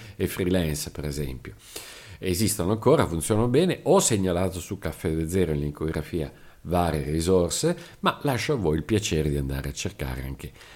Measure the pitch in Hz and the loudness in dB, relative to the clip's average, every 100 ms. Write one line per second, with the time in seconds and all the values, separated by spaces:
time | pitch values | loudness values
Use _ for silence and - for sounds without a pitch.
0 | - - 95 - 90 92 82 73 - - | -12 -4 -2 0 2 2 2 -2 -6 -8
1 | 73 71 71 64 - - - - - - | -6 -4 -4 -6 -12 -16 -16 -16 -14 -16
2 | - 92 92 90 104 - 87 110 120 151 | -18 -8 -2 0 2 2 0 2 6 6
3 | 92 82 - 107 120 127 180 147 - 190 | 4 0 0 2 4 4 2 2 4 4
4 | - 110 95 85 92 87 - 92 80 78 | 4 2 2 2 0 -2 -6 -6 -6 -4
5 | 90 80 80 92 85 76 73 73 78 80 | -2 0 0 2 2 2 -2 -2 -4 -4
6 | 76 85 71 - - - 80 87 85 76 | -4 -4 -6 -8 -20 -16 -2 2 2 0
7 | 71 80 82 92 85 - 156 175 - - | 0 0 4 4 4 0 0 -2 -6 -4
8 | 190 - 143 123 - 147 85 80 76 107 | -2 0 0 0 0 0 2 0 2 0
9 | 107 80 76 71 67 69 69 69 - - | 2 0 0 0 -2 -4 -6 -6 -8 -6
10 | 67 64 65 67 71 - - | -6 -6 -8 -10 -12 -16 -20